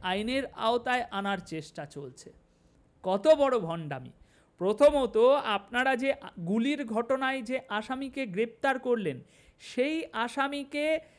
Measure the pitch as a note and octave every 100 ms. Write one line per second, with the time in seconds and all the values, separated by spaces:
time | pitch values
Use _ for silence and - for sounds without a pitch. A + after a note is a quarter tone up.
0 | F#3 G3 A3 C4+ - - A3 A#3+ B3 B3
1 | A#3+ G3 G3+ F#3+ F3 D#3+ D3+ - C#3+ C#3+
2 | C3+ B2+ - - _ _ _ _ _ _
3 | F#3 G3+ D#4 D#4 C#4 A#3+ E3 E3 D3+ C3+
4 | B2+ - - _ _ - F#3 G#3 D4 C#4+
5 | B3 G#3+ B3 C#4 A#3 G3+ - A#3+ C4 B3+
6 | C4+ C#4 - - E3+ G#3+ C4 D4 A#3 A3
7 | A#3 C4 C4 C4+ A3+ B3+ B3+ G#3 A3 C4
8 | C4+ C4+ A#3+ F3+ A3+ - C#4 C4 B3+ A#3
9 | F3 B2+ - - - _ - - C#4 D#4+
10 | - A3 A#3 C#4 C#4 C#4+ C#4+ D4 D4+ D#4+
11 | -